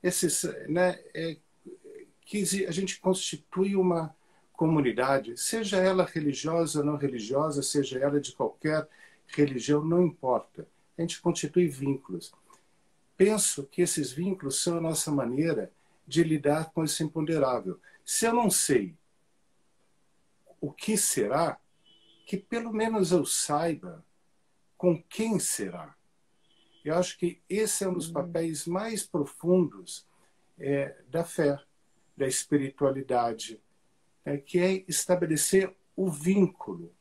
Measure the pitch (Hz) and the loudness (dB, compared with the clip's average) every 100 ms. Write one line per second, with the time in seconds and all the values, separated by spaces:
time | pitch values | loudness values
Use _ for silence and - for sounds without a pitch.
0 | 180 175 170 - - - - 165 180 175 | 0 0 0 0 -4 -8 -4 2 2 0
1 | - - 165 156 _ _ - - - - | -12 -8 -8 -8 _ _ -20 -20 -20 -20
2 | - _ - 208 185 196 185 165 190 - | -20 _ -8 -4 -2 -2 -2 -2 -4 -2
3 | 190 190 - 156 _ 185 196 196 185 165 | 0 0 -2 -8 _ -2 0 2 2 2
4 | 156 - _ _ _ - 160 156 131 107 | -2 -10 _ _ _ 0 2 4 2 2
5 | 131 139 - - - 226 208 190 185 185 | 2 2 0 -6 -4 -2 0 2 2 2
6 | 170 170 147 139 151 165 160 151 143 147 | 0 0 -2 -2 -2 0 0 0 0 0
7 | 143 123 107 135 156 143 135 147 135 127 | -2 -4 -2 0 0 -2 0 0 0 0
8 | 143 143 143 - 117 - 156 156 - _ | 0 0 -2 -4 -6 -2 -2 -2 -4 _
9 | - _ _ - 143 127 113 147 156 175 | -20 _ _ 2 2 2 0 2 4 4
10 | 175 - 131 117 - - - _ _ - | 4 2 0 0 -2 -18 -18 _ _ -6
11 | 170 - 175 170 156 180 175 135 139 139 | -6 -2 -2 -2 0 2 2 0 -2 -2
12 | - 90 - _ _ - _ _ _ _ | -4 -10 -10 _ _ -20 _ _ _ _
13 | _ _ 196 214 - - 139 - 175 - | _ _ 4 4 0 -2 -8 0 0 0
14 | 131 135 180 185 139 - - 170 165 160 | -4 -4 -4 -4 -4 -2 -2 -2 -2 -2
15 | - 143 117 131 165 143 95 _ _ _ | -2 -2 0 0 0 0 -4 _ _ _
16 | - 135 160 156 139 151 160 - 156 - | -4 2 2 2 2 0 0 -2 -2 -2
17 | 151 160 151 165 131 123 95 180 - - | -4 -2 -2 2 2 0 -4 -10 -14 -20
18 | - - 226 233 220 - - 139 - - | -6 0 2 4 2 2 4 2 2 -8
19 | _ _ _ _ _ _ _ _ _ _ | _ _ _ _ _ _ _ _ _ _
20 | _ _ _ _ _ - 143 - - 214 | _ _ _ _ _ -10 -10 -8 -2 0
21 | - - 104 135 160 - _ _ _ _ | 0 0 0 2 0 -2 _ _ _ _
22 | _ _ - 196 - 233 233 214 226 220 | _ _ -10 -10 -6 -6 -4 -2 0 2
23 | 175 175 139 - - 151 170 151 180 160 | 4 2 2 -2 0 0 0 -4 -8 -16
24 | - _ _ _ _ _ _ _ 180 165 | -20 _ _ _ _ _ _ _ 2 2
25 | - - 220 208 - - 98 87 78 - | -2 -4 -2 0 -2 -4 -6 -10 -16 -20
26 | _ _ _ _ _ _ _ _ 147 165 | _ _ _ _ _ _ _ _ -2 0
27 | 180 - 175 - _ 196 220 - 196 180 | 0 0 -4 -4 _ -2 0 0 -2 -2
28 | 160 165 156 165 165 156 - 180 220 214 | -4 -6 -4 -2 -4 -4 -4 -4 -4 -6
29 | - 170 143 - 165 185 175 98 90 - | -6 -4 -4 -4 2 4 4 -2 -16 -16
30 | _ _ _ _ _ _ 135 139 139 - | _ _ _ _ _ _ -2 0 -2 -8
31 | - 165 170 - 151 143 _ _ _ _ | -8 -4 -4 0 2 0 _ _ _ _
32 | _ - 135 127 - 147 139 - 139 135 | _ -4 -2 -2 0 0 0 0 0 0
33 | 131 123 117 110 - 110 _ _ _ _ | -2 0 0 -4 -10 -14 _ _ _ _
34 | _ _ - 143 - 180 180 190 190 170 | _ _ -8 -8 0 2 2 0 -2 -4
35 | - 180 165 151 - 190 190 - _ - | 0 0 2 0 4 4 2 -6 _ -4
36 | 190 147 156 202 185 - - 87 85 _ | -2 0 2 6 4 2 -10 -10 -12 _